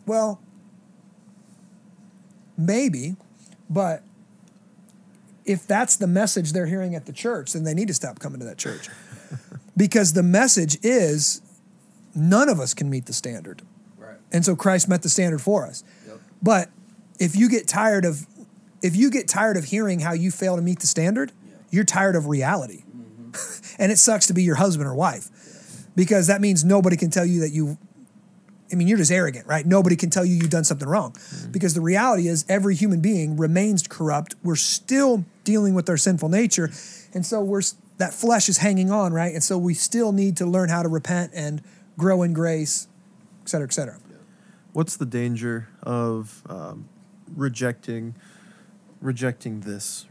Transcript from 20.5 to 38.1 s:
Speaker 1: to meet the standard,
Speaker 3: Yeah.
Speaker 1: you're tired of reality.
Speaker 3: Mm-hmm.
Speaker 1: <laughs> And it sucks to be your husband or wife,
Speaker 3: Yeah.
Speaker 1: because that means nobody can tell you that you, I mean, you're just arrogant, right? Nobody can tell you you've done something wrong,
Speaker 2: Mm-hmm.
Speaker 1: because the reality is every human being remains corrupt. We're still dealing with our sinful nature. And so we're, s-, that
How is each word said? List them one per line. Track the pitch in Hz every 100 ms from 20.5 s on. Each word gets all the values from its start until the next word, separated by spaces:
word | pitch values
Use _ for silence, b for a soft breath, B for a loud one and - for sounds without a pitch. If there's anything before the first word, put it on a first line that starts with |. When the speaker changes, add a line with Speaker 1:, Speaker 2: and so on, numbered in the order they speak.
| 175
Speaker 1:
to |
meet | 175 175
the | -
standard, | - 170 226 277 - -
Speaker 3:
Yeah. | - -
Speaker 1:
you're | 180
tired | 202 - 196 175
of | 147
reality. | 143 135 190 123 82 -
Speaker 3:
Mm-hmm. | - - - - - - - - -
Speaker 1:
<laughs> |
And | 196
it | 214
sucks | - 214 -
to |
be | 180
your | 175 143
husband | 190 156 143
or | 131
wife, | 175 110 -
Speaker 3:
Yeah. | B B B B B B
Speaker 1:
because | 180 185 202 175
that | 202
means | 202 175
nobody | 170 202 180 170
can | 165
tell | 180
you | 175 175
that | 156
you, | 156 147 156 - - - _ _ _ _ - -
I |
mean, | 180 175
you're | 220
just | 170
arrogant, | 180 160 123 -
right? | 151
Nobody | 156 196 180
can | 165 165
tell | 190
you | 180
you've | 170 165
done | 165
something | 160 147 139
wrong, | 202 123
Speaker 2:
Mm-hmm. | - - - -
Speaker 1:
because | 190 180
the | 165
reality | 165 196 254 196 170
is | 160 -
every | 196 202
human | 165 208 170
being | 190 196 156 151
remains | 160 175 214 196 -
corrupt. | - 156 147 160 -
We're | 175 156
still | - - - 269 269 226 165 _
dealing | - 214 202
with | 185 170
our | 160
sinful | 196 170 156
nature. | 196 233 - 160 B B B B
And | 185
so | 170 220
we're, | 196 196
s-, | 180 - - -
that | 180